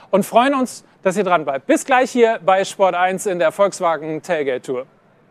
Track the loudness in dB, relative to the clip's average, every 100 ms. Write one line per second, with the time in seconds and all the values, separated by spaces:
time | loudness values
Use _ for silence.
0 | -2 -2 2 2 2 0 -4 -8 -20 _
1 | -4 -2 0 0 0 -4 0 0 2 0
2 | 2 2 2 2 2 2 0 0 0 2
3 | 0 -2 -4 0 0 2 0 0 -2 -2
4 | -6 -8 -4 -2 -2 -4 -6 -8 -8 _
5 | _ _ _